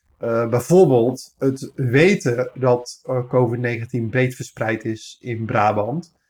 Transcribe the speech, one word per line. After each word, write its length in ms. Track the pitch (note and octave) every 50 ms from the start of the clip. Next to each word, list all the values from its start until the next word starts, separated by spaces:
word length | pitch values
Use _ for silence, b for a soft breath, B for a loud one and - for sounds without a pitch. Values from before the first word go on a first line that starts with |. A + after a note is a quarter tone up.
| _ _ _ _
Eh, 300 | - A#2 A#2 A2+ A#2 A2+
bijvoorbeeld 880 | A#2 A#2 - - E3 F#3 F#3+ D3 C3 A#2+ A2+ C3 C3+ - - - _ -
het 340 | C#3 C#3 C3+ - C3 - -
weten 760 | - C3+ A#2+ A2+ C#3 E3 F#3+ G3+ F#3 - C#3 A#2+ A#2+ B2+ - -
dat, 460 | B2+ B2+ B2+ B2 A#2+ B2 - - -
eh, 260 | _ - C3 B2+ B2 -
covid 320 | - B2+ B2+ A2+ A#2+ A#2
negentien 480 | B2 A#2+ A#2+ A#2 A2+ - - A#2+ A2+ A2
breed 260 | G#2+ B2+ C3 B2+ B2+
verspreid 500 | - C3 - - - A#2 A2+ A2+ A2 -
is 320 | A2+ A2 A2 - - - _
in 240 | - B2 A#2 A2 A2
Brabant. 680 | G#2+ A2+ A2 G#2 G#2+ G#2 G#2+ G#2 A2 C3+ E3+ F3 - _ _ _